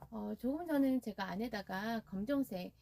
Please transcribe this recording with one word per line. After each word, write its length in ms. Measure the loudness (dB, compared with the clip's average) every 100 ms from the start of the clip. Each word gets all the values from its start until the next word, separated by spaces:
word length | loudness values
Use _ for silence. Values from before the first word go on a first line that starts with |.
| -10
어, 240 | -6 -6 -2
조금 280 | -2 -2 2
전에는 340 | 4 6 4
제가 240 | 0 -4
안에다가 760 | -2 -2 -2 -4 -4 -2 0 -2 -2
검정색 680 | -4 2 2 2 -2 -6 -10